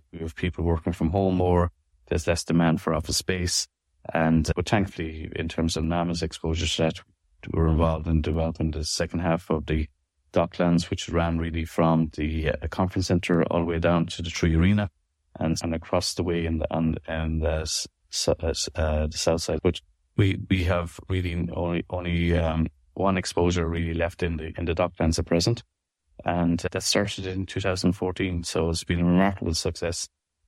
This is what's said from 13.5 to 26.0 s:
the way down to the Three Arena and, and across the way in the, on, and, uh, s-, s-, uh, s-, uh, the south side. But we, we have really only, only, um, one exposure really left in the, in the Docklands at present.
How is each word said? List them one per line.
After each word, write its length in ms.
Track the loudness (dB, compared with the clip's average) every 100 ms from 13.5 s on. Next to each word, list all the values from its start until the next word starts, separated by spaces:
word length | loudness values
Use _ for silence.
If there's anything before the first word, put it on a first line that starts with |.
| 0
the 60 | 0
way 120 | 0
down 280 | 2 2 0
to 160 | -4
the 80 | -6
Three 260 | 0 2 4
Arena 340 | 4 4 0 -8 _ _ _ -4
and, 180 | -2 0
and 140 | -2 -4
across 380 | -2 -2 -2
the 100 | -2
way 200 | -2 0
in 140 | 0 -2
the, 160 | -2
on, 220 | 0 0 -2 -4
and, 400 | -4 -2 0 0
uh, 140 | 0
s-, 240 | -2 -6 -8 _ _
s-, 160 | -4 -2
uh, 60 | 0 -2
s-, 200 | -4 -4
uh, 320 | -2 0 0 0
the 100 | 0
south 260 | 0 0
side. 180 | 0 0
But 180 | 0 -2 -12 _ _ 2
we, 240 | 2 2 0
we 140 | 0
have 340 | 2 0 -2 -10 -4
really 400 | -2 -2 -2 -4
only, 300 | -2 -2 -2 -2
only, 480 | -6 -2 0 2 2
um, 300 | 2 0 -2 -4 _
one 220 | -2 2 2
exposure 500 | 0 2 2 2 -2
really 280 | -2 -2
left 280 | -2 -2 -2
in 140 | -4 -4
the, 160 | -8 -6
in 80 | -2
the 80 |
Docklands 440 | 0 0 2 0 2
at 60 |
present. 380 | 2 2 2 -2 -6 _ _ _